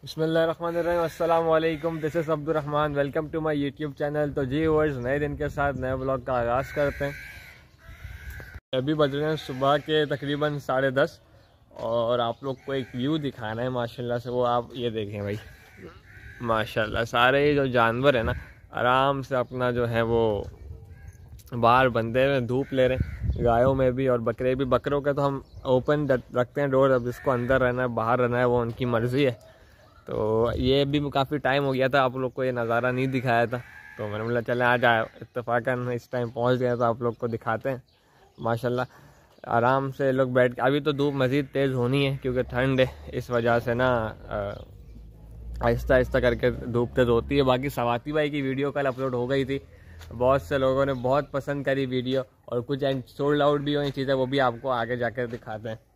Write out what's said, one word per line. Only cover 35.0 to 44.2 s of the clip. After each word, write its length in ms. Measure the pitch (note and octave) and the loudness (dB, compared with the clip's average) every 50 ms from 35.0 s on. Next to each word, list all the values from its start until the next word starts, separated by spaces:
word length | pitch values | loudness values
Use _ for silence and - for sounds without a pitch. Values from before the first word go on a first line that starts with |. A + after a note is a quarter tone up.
| A2+ - - - | 0 -2 -8 -18
इत्तेफाकन 680 | - - _ B2+ A#2 - A#2 A#2+ A2+ C3 B2+ B2 B2 B2 | -20 -10 _ -8 -4 0 0 0 0 0 -2 -2 -2 -4
इस 200 | B2 A#2+ - _ | -4 -6 -6 _
time 200 | - B2+ A#2+ A#2 | -4 -4 -4 -4
पहुंच 260 | A#2 A#2 A#2+ B2 B2+ B2 | -4 0 2 2 2 2
गया 180 | B2 B2 A#2+ | 2 0 0
तो 80 | A#2 B2 | 2 2
आप 180 | A#2 A#2 B2 | 0 0 0
लोग 160 | A#2+ A#2+ A2+ - | -2 -4 -4 -2
को 100 | - A#2 | -6 -4
दिखाते 420 | A2+ A2+ - A#2+ A2+ A2+ - C3+ | -4 -4 -4 -4 -4 -2 -2 -6
हैं। 140 | C3 B2 - _ _ _ _ _ _ _ _ _ _ - | -6 -6 -10 _ _ _ _ _ _ _ _ _ _ -6
माशाल्लाह 480 | - A#2 A#2 A2+ A#2+ A#2+ B2 B2 B2+ - - - - - - - _ _ _ - - - | -2 -2 -2 0 0 -2 -2 -2 -4 -6 -8 -20 -20 -20 -20 -20 _ _ _ -18 -6 0
आराम 420 | - A#2 A#2 B2 C3 C3+ C3+ C3+ | 2 2 4 4 2 2 0 -4
से 200 | C3 - C#3+ C3+ | -4 0 0 0
लोग 220 | C3 C3 C3+ B2+ B2 | 2 2 0 2 4
बैठ 200 | B2+ B2 B2+ A#2+ | 4 4 2 2
के, 80 | - | 0
अभी 180 | A2+ C3 C#3 D3 | 0 2 2 2
तो 120 | C#3 D#3 D3 | 0 -2 0
धूप 200 | C3+ C#3+ D3 C#3 | 0 0 0 0
मज़ीद 300 | C#3 C3 B2+ C3 D3 C#3+ C3+ - | 0 0 2 2 0 -2 -2 -2
तेज़ 200 | C3+ C#3 C#3 C3 | 0 0 0 0
होनी 320 | B2+ A#2+ A#2+ C3+ C#3+ C#3 | 0 0 2 2 2 2
है 120 | C3+ C3+ C3 | 0 0 -2
क्योंकि 260 | - C3 B2 B2+ B2 | -4 -2 -2 -2 -2
ठंड 360 | - - B2 B2+ C3+ C3+ C3 | -2 0 0 2 2 4 4
है, 80 | C3 B2+ - - - - | 2 2 2 -14 -16 -10
इस 200 | - B2+ B2 - | -8 -8 -6 -2
वजह 280 | B2 A#2+ A#2 A#2+ A#2 A#2 | -2 0 2 4 2 2
से 160 | A#2 B2 A#2 | 2 0 0
ना, 400 | A#2+ B2+ B2+ B2 A#2 A2 A2 - F#2+ | 2 2 2 2 2 0 -4 -8 -10